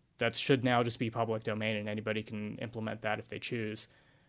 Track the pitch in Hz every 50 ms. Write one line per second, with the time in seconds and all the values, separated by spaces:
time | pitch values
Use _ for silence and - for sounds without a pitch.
0 | _ _ _ - 120 117 113 - - - 139 123 113 127 120 120 123 117 110 -
1 | 123 113 - 120 117 110 110 110 - 113 107 107 107 110 110 104 104 107 107 110
2 | 104 110 107 110 107 - 113 107 107 104 107 - 120 110 113 113 110 110 110 110
3 | - 107 107 113 110 - 107 104 - - 123 117 110 107 107 107 - - - -
4 | _ _ _ _ _